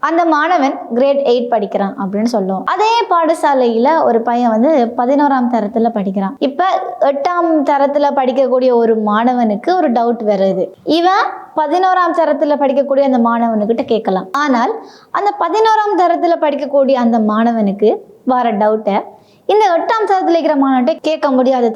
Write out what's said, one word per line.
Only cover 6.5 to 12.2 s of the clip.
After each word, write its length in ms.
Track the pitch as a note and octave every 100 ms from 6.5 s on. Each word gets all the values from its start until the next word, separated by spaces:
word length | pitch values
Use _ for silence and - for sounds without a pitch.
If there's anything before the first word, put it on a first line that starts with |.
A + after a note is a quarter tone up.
| C4 F#4 - - - C#4
எட்டாம் 400 | C#4 - F4 E4+ D#4 C#4+
தரத்துல 400 | C#4+ C#4 C#4+ C#4+ C4+
படிக்கக்கூடிய 520 | C4 B3 B3+ B3+ B3+ A#3+
ஒரு 140 | A3+ A3 G#3+
மாணவனுக்கு 640 | G#3 A#3+ B3 A3+ G#3 - F#4
ஒரு 100 | D#4 A#3+
டவுட் 240 | A#3 A#3 G#3+
வருது. 340 | G3+ G3 F#3 F#3 - - D#4+
இவன் 240 | F4 G4 G#4 - - -
பதினோராம் 560 | D4+ F4 F#4 F#4 F4 E4